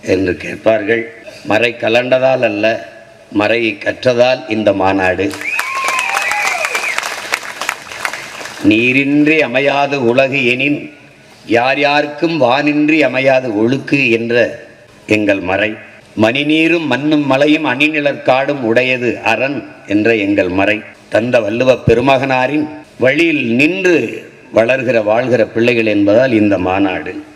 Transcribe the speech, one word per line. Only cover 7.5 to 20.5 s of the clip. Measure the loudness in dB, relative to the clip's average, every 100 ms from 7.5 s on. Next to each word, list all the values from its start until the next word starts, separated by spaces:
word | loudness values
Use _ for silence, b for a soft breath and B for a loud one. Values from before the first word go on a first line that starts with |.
| -10 -8 -10 -14 -10 -10 -10 -14 -14 -14 -2
"நீரின்றி | 2 2 2 2 2 2 4 2
அமையாது | 2 0 0 0 0 0
உலகு | 2 2 2 0 0
எனின், | 0 -2 -4 -6 -20 -20 -20 -20 -20 -2
யார் | 0 2 0
யாருக்கும் | 2 2 -2 -2 -2 2
வானின்றி | 2 2 0 0 2 2
அமையாது | 2 2 2 2 0 0
ஒழுக்கு" | 0 0 -2 0 2
என்ற | 0 0 0 0 -2 -18 -20 -20 -20 -2
எங்கள் | 0 2 0
மறை. | 0 -2 -2 -6 -16 -20 -16
"மணிநீரும் | 0 0 0 0 2 2 0 0
மண்ணும் | -2 0 0 2
மலையும் | 2 4 2 0
அணிநிழற் | 0 0 0 -2 -2
காடும் | 0 0 0 -2
உடையது | 0 2 2 0 -2 -2
அரண்" | -2 -2 -2 -4 -10 -20 -2
என்ற | 0 2 2
எங்கள் | 2 0
மறை. | 0